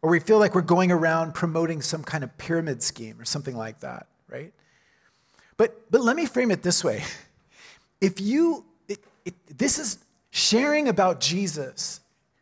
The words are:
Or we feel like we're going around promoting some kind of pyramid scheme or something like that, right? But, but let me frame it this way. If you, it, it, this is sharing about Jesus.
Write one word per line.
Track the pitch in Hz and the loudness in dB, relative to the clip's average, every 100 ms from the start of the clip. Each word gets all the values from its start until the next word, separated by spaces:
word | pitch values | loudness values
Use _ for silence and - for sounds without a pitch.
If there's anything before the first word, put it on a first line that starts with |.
Or | 160 | 2
we | 170 | 2
feel | - 214 | 4 6
like | 208 180 | 6 2
we're | |
going | 165 175 185 | 4 4 4
around | 175 160 165 160 | 4 2 0 -2
promoting | 156 175 160 165 160 | -4 -2 0 -2 -2
some | 131 156 | -6 -6
kind | - 160 | -6 -8
of | 127 - | -8 -10
pyramid | - 165 160 123 | -4 -2 -2 -4
scheme | - - 110 113 | -4 -6 -14 -12
or | |
something | 117 - 135 120 | -6 -6 -6 -8
like | 110 113 | -10 -10
that, | 131 123 - _ _ | -14 -14 -18 _ _
right? | 123 165 _ _ _ _ _ _ _ _ _ _ - | -16 -16 _ _ _ _ _ _ _ _ _ _ 0
But, | 226 - - | 0 0 0
but | 240 | 2
let | 233 294 | 4 0
me | 294 | 0
frame | 247 247 | 0 0
it | 180 | 0
this | 175 170 | 2 2
way. | 147 107 - - - _ _ _ - - _ _ | 0 -2 -6 -14 -20 _ _ _ -20 -20 _ _
If | 196 185 | -2 0
you, | 202 277 339 302 - _ - | 0 2 2 0 -8 _ -16
it, | 202 _ _ | -16 _ _
it, | - - - 143 | -16 -16 -20 -2
this | 269 - | 0 0
is | 254 - _ _ _ | -4 -8 _ _ _
sharing | - - 220 294 302 285 | -2 2 4 4 2 2
about | 190 185 170 | 2 2 0
Jesus. | 143 175 196 151 131 - - - _ _ _ _ | -2 -2 -4 -6 -8 -8 -10 -10 _ _ _ _